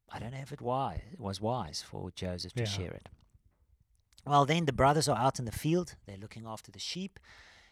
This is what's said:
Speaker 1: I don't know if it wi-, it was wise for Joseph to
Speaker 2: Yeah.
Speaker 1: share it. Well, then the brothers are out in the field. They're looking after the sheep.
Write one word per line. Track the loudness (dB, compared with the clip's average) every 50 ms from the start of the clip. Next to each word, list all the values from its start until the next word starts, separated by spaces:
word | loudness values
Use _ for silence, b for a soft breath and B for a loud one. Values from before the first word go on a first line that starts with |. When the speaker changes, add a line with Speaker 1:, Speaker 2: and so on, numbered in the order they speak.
| _ -12
Speaker 1:
I | -10 -10
don't | -8 -8
know | -10 -10
if | -10 -10
it | -10 -6
wi-, | -4 -2 0 0 -2 -2 -4 -6 -10 -10
it | -12 -8
was | -6 -6 -4 -2
wise | 0 0 0 0 -2 -4 -6 -8
for | -10 -8 -8 -8 -8 -8
Joseph | -8 -6 -4 -4 -4 -4 -6 -6 -4
to | -2 -2
Speaker 2:
Yeah. | -2
Speaker 1:
share | -2 -4 -4 -6
it. | -8 -12 -14 -18 -20 -20 -20 _ _ -20 _ _ _ _ _ _ _ _ _ _ _ _ _ _ _ -10 0
Well, | 4 6 6 8
then | 6 4 2 4
the | 2 4
brothers | 6 8 8 8 6 4 4
are | 4
out | 4 4 4 2
in | 2 -4
the | -6
field. | -6 -2 0 2 2 2 2 -2 -8 -16 -16
They're | -14 -14
looking | -12 -12 -14 -14 -12 -10
after | -10 -10 -12 -12 -14
the | -14 -10
sheep. | -8 -8 -6 -6 -6 -8 -10 -14 B B B B B B B B B B